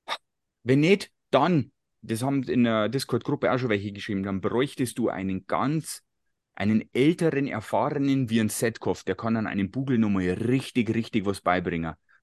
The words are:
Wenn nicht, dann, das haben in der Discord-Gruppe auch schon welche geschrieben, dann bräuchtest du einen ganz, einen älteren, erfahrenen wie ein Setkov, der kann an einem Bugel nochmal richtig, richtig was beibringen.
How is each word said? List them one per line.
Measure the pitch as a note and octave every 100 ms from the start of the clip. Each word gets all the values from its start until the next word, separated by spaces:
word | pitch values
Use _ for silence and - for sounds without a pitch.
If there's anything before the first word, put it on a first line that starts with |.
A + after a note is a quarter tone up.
| - - _ _ _ _
Wenn | A2+ C3+
nicht, | D#3 G3+ - _ _
dann, | C3+ D#3 E3+ A#2 _ _ _
das | G#2+ A2
haben | C3 C#3
in | B2 A#2
der | A#2+ A2 G#2+
Discord-Gruppe | C3+ - B2 - C#3 F2
auch | B2+
schon | B2
welche | G#2 G#2
geschrieben, | G2+ - G2+
dann | G2 G2
bräuchtest | G2 A2 C#3 - B2+ -
du | A2
einen | - F#2+ F#2+ -
ganz, | D#2 A#2+ D#3+ - - _ _ _ _ _
einen | - G#2 A2 -
älteren, | A2 C#3+ F3 E3 C#3 C#3
erfahrenen | A2 - G#2 B2+ C#3+ C#3 C3+ B2
wie | A2+
ein | G#2+
Setkov, | - - A2+ - F2+
der | - F#2
kann | A2+ A2+
an | G#2+
einem | G2 F#2+
Bugel | B2+ C3+ B2
nochmal | A2 G2 F2+
richtig, | F#2 A#2 C3 C3 - A2+
richtig | A2 A2+ A2 F#2+
was | F#2+
beibringen. | - F2+ F2+ E2+ E2 D#2 _ _